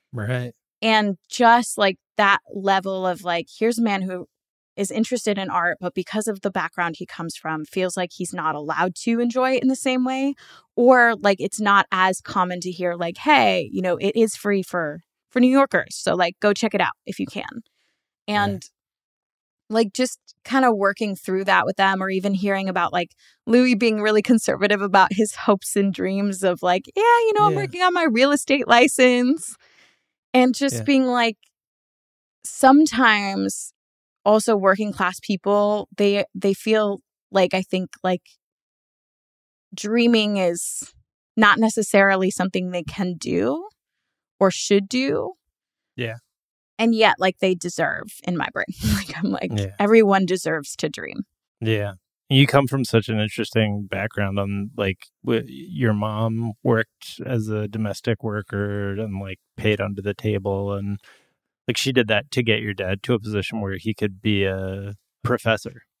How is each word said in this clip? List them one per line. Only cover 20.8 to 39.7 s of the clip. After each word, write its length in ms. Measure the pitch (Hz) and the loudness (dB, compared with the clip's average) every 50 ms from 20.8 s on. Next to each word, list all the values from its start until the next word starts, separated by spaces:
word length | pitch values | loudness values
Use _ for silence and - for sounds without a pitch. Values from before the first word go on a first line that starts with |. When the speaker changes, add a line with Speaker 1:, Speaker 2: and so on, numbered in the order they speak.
| 202 196 196 - 226 208 190 | 0 0 0 -2 -4 -6 -6
Speaker 2:
through 300 | - - - 185 190 196 | -6 -6 -4 -4 -2 0
that 200 | 196 190 185 - | 2 2 2 2
with 120 | - 190 | 0 0
them, 240 | - 190 190 190 190 190 | 0 2 2 2 0 -2
or 60 | 190 | -2
even 240 | 190 190 185 202 196 | -2 -2 -2 -2 -2
hearing 340 | 180 202 202 196 190 190 190 | 0 0 0 -2 -2 -2 -2
about, 240 | 180 180 175 - - | -2 -2 -2 -2 -2
like, 180 | 175 175 - _ _ _ _ _ _ - | -4 -6 -6 _ _ _ _ _ _ -2
Louis 280 | - 226 247 254 254 247 | 2 4 4 4 4 2
being 260 | 196 240 226 214 208 | 2 2 0 0 0
really 200 | 208 214 214 214 - | 0 2 2 2 4
conservative 580 | - 240 220 - - - - 196 202 208 196 | 4 2 2 2 0 -2 0 2 2 2 0
about 320 | 202 196 190 190 185 - 190 | 0 2 4 4 4 4 2
his 220 | 202 214 202 - | 0 -2 -2 -4
hopes 400 | - - - 202 190 - - - | -2 0 2 2 2 0 -4 -2
and 160 | 202 196 196 180 | 0 0 0 0
dreams 500 | - 185 190 190 196 202 202 190 175 190 | -2 -4 -4 -2 -2 -2 -4 -2 -2 -2
of, 200 | 180 180 170 208 | -2 -2 0 0
like, 220 | 180 180 190 - - - | 0 0 0 -2 -4 -2
"Yeah, 80 | 392 440 480 480 480 453 | 0 2 4 4 4 2
you 60 | 440 415 | 2 2
know, 120 | 415 415 | 2 2
I'm 60 | 403 381 | 2 2
Speaker 1:
Yeah. 40 | |
Speaker 2:
working 240 | 392 392 - - 359 359 | 0 -4 -4 -2 0 0
on 100 | 359 359 | 2 2
my 120 | 359 330 | 2 0
real 260 | 294 220 240 262 285 | 2 2 2 4 4
estate 360 | 285 - - - 277 285 - | 2 2 0 0 0 0 2
license." 880 | - 233 240 269 269 - - 254 254 247 247 247 254 320 311 - - - _ _ _ _ _ _ _ _ _ _ _ _ _ _ _ - | 4 6 6 6 6 4 4 4 4 4 4 2 0 0 -2 -4 -12 -16 _ _ _ _ _ _ _ _ _ _ _ _ _ _ _ 2
And 220 | 254 254 254 247 | 4 4 4 2
just 200 | - 277 269 - | 0 -2 -2 -2
Speaker 1:
Yeah. 80 | 113 - | 0 0
Speaker 2:
being 200 | 285 277 262 262 | 2 4 4 4
like, 300 | 254 247 240 233 226 214 _ _ _ _ _ _ _ _ _ _ _ _ _ _ _ _ _ _ _ _ _ - | 2 2 0 0 0 -2 _ _ _ _ _ _ _ _ _ _ _ _ _ _ _ _ _ _ _ _ _ -18
sometimes 1300 | - - - 269 262 269 294 311 - - 240 262 226 214 202 202 196 196 196 196 196 - - - - _ _ _ _ _ _ _ _ _ _ - | -16 0 4 6 8 8 8 6 4 2 2 4 4 4 2 0 -4 -4 -4 -4 -4 -6 -8 -14 -16 _ _ _ _ _ _ _ _ _ _ 2
also 300 | 202 214 220 - 240 220 | 4 4 4 4 2 0
working 360 | 196 190 190 190 196 214 208 - | 2 4 2 2 2 0 -4 -4
class 260 | - 190 180 185 - | -2 -2 -4 -4 -6
people, 680 | - - 202 180 - 202 202 208 208 208 208 208 - - - | -6 -6 -6 -4 0 0 2 2 2 0 0 -2 -4 -6 -4
they, 280 | - 202 202 202 202 - - - | 0 0 0 2 0 -2 -4 -6
they 180 | 185 202 196 196 | -4 -2 -2 -2
feel 480 | - - 220 220 220 214 202 202 - _ _ _ _ _ _ | -2 0 0 2 2 2 0 -2 -6 _ _ _ _ _ _
like, 220 | 196 196 185 180 - | 2 2 2 2 2
I 80 | 190 185 | -2 -4
think, 260 | - - 185 185 - - - - | -2 -4 -4 -4 -6 -8 -6 -4
like, 180 | 185 185 180 _ _ _ _ _ _ _ _ _ _ _ _ _ _ _ _ _ _ _ _ _ _ _ _ _ _ _ _ _ _ | -2 -2 -4 _ _ _ _ _ _ _ _ _ _ _ _ _ _ _ _ _ _ _ _ _ _ _ _ _ _ _ _ _ _